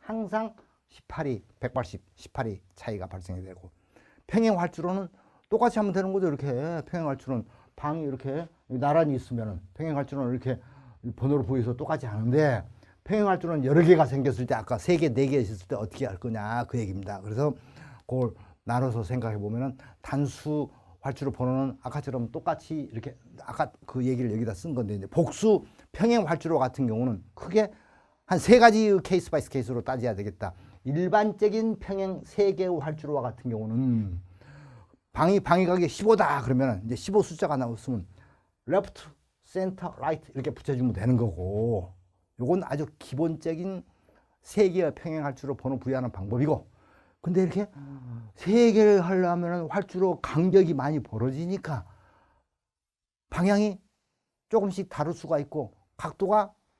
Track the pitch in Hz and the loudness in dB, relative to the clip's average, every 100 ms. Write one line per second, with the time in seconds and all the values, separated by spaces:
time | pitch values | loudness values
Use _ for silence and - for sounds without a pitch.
0 | - 220 208 220 220 - _ _ _ - | -10 -8 -4 -4 -6 -10 _ _ _ -20
1 | - - 147 110 - - 135 135 117 - | -16 -8 -6 -6 -8 -10 -8 -6 -8 -10
2 | _ _ - - 117 95 _ _ - 104 | _ _ -16 -8 -6 -8 _ _ -10 -10
3 | 92 92 90 90 95 92 - _ _ _ | -10 -12 -10 -12 -12 -18 -20 _ _ _
4 | _ _ - 214 226 190 170 170 175 190 | _ _ -2 2 2 2 0 -2 -4 -2
5 | 190 _ _ _ - 220 240 226 208 185 | -6 _ _ _ -2 2 2 2 0 0
6 | 190 190 180 143 139 123 156 170 - 180 | 0 0 0 -2 -2 -2 -2 -6 -6 -6
7 | 156 135 - 127 - - _ - 147 160 | -4 -4 -4 -6 -6 -14 _ -10 -6 -4
8 | 151 131 135 143 165 _ - 127 143 156 | -4 -6 -6 -6 -8 _ -10 -2 2 4
9 | 156 131 - 120 110 90 - - 160 143 | 4 0 -4 -6 -6 -8 -12 -8 -4 -4
10 | 135 139 123 127 131 123 - - - - | -4 -4 -4 -2 -4 -6 -8 -20 -20 -14
11 | 120 - 131 143 104 131 117 123 151 156 | -12 -4 0 0 0 0 -2 -4 -4 -4
12 | 120 104 113 139 151 113 - - - _ | -4 -4 2 4 4 2 -4 -16 -20 _
13 | - 214 202 185 170 160 131 147 165 170 | -4 0 2 2 0 0 4 6 8 8
14 | 139 135 139 107 123 117 98 113 - 175 | 6 2 0 0 -2 -4 -2 -6 0 2
15 | 156 117 135 139 104 104 90 117 104 - | 2 2 2 2 0 -6 -8 -6 -6 -6
16 | 131 92 123 110 104 117 117 123 104 98 | -6 -6 -8 -6 -4 -4 -4 -4 -4 -6
17 | 98 101 104 107 147 127 - - - - | -8 -10 -8 -2 -2 -2 -12 -20 -20 -20
18 | - 127 120 - - _ - 123 131 117 | -8 -4 -2 -6 -20 _ -4 -2 -2 -2
19 | 95 127 113 107 101 113 131 131 - - | -4 -4 -4 -6 -6 -4 -6 -8 -16 -20
20 | - 139 143 - 151 151 139 - _ - | -6 -2 -2 -4 -6 -4 -4 -10 _ -12
21 | 139 123 139 - 123 131 135 127 127 147 | -10 -6 -6 -2 -2 0 -2 -6 -8 -8
22 | 139 127 117 165 175 151 - 156 135 110 | -6 -6 -6 -6 -4 -4 -4 -8 -8 -10
23 | 139 - - - - - 120 - - 127 | -10 -14 -20 -20 -12 -4 -6 -6 -10 -2
24 | 127 123 120 107 110 101 170 127 107 104 | 0 0 0 -2 -2 -4 -6 -4 -4 -4
25 | 95 - 165 - 220 196 - _ - - | -4 0 0 2 4 4 2 _ -14 0
26 | 226 240 160 165 160 156 127 135 123 110 | 2 4 2 -2 0 2 0 0 0 0
27 | 127 101 - - - 202 208 - _ _ | 0 -2 -8 -16 0 2 2 -2 _ _
28 | _ _ - 180 - 247 233 214 220 190 | _ _ -2 0 8 10 10 6 4 2
29 | - 180 170 156 - 135 113 120 120 131 | 2 -2 0 -4 -2 -4 -4 -4 -4 -4
30 | 120 101 104 95 98 - - - 131 147 | -2 -4 -6 -8 -10 -10 -20 -12 -4 -2
31 | 180 214 214 208 208 220 226 202 - 196 | 2 2 2 2 0 2 -2 -4 -6 -6
32 | 190 185 - - 202 185 185 170 143 156 | -4 -6 -8 0 2 2 0 -2 -4 -8
33 | 147 143 120 123 127 110 110 113 131 117 | -4 -4 -4 -6 -6 -6 -4 -2 2 0
34 | 101 87 90 - - - - - - _ | -2 -6 -12 -20 -20 -20 -20 -20 -20 _
35 | _ - 165 202 185 175 180 180 175 - | _ 0 4 4 4 2 4 2 0 0
36 | 208 220 - 143 120 127 131 101 110 120 | 4 4 4 0 0 0 2 -2 -4 -8
37 | - 202 190 165 170 139 120 110 - 117 | 0 0 0 -2 -2 -2 -4 -6 -6 -6
38 | 90 - - _ _ _ - 180 - - | -8 -18 -20 _ _ _ -2 -2 -2 -10
39 | - - _ _ _ 185 190 185 180 - | -20 -20 _ _ _ -6 -4 -6 -10 -6
40 | 139 156 - 135 139 123 - 127 123 87 | -4 -4 -6 -8 -6 -6 -4 0 0 0
41 | 113 123 113 85 92 104 117 107 87 - | 2 2 2 -2 -4 0 0 0 -4 -14
42 | _ _ _ - 123 185 - 147 147 - | _ _ _ -8 0 0 0 -6 -6 -10
43 | - 131 165 160 170 160 180 185 - _ | -10 -4 -2 -2 -6 -6 -6 -10 -14 _
44 | _ _ _ _ - - 196 180 160 - | _ _ _ _ -6 2 2 4 0 -2
45 | 170 160 143 127 139 131 131 131 127 131 | -8 -6 -6 -6 -8 -6 -4 -4 -2 -2
46 | 127 - 98 120 147 151 - _ _ _ | -4 -6 -4 0 2 0 -4 _ _ _
47 | _ _ - 180 185 185 208 139 139 139 | _ _ -2 0 2 0 -6 -8 -16 -16
48 | 123 117 110 - 170 226 233 214 214 202 | -14 -14 -14 -10 2 6 8 8 8 8
49 | 175 190 180 175 170 175 160 202 190 185 | 6 2 2 2 0 -2 -4 -4 -4 0
50 | 185 165 - 147 180 190 175 147 135 156 | 0 0 -2 2 6 8 6 4 0 -2
51 | - 110 127 131 170 190 - 127 90 - | -4 -2 -2 -2 -6 -6 -6 -8 -8 -20
52 | _ _ _ _ _ _ _ _ _ _ | _ _ _ _ _ _ _ _ _ _
53 | _ _ - 156 185 202 208 190 _ _ | _ _ -10 0 2 4 2 -2 _ _
54 | _ _ _ _ - 202 196 185 190 - | _ _ _ _ -2 0 0 -4 -8 -4
55 | 151 170 151 156 147 156 117 _ _ - | -4 -4 -2 -2 -2 -6 -8 _ _ -12
56 | 165 - 190 214 202 _ _ _ | -12 -4 2 2 2 _ _ _